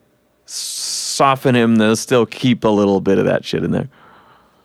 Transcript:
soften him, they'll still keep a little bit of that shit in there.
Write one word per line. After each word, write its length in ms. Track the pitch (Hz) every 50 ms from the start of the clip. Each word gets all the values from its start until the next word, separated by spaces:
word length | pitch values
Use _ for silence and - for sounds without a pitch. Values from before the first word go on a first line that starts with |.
| _ _ _ _ _ _ _ _ _
soften 1080 | - - - - - - - - - - - - - - - 151 139 135 131 - 143 123
him, 200 | 123 117 113 113
they'll 200 | 110 110 107 113 110
still 280 | - - 135 123 113
keep 380 | 107 - - - 127 120 - -
a 60 | 113
little 320 | 104 101 104 101 98 95
bit 160 | 90 98 98 98
of 80 | 98
that 180 | 98 92 - -
shit 200 | - - - -
in 80 | -
there. 180 | - - - 131 - _ - - - - _ _ _ _ _ _ _ _ _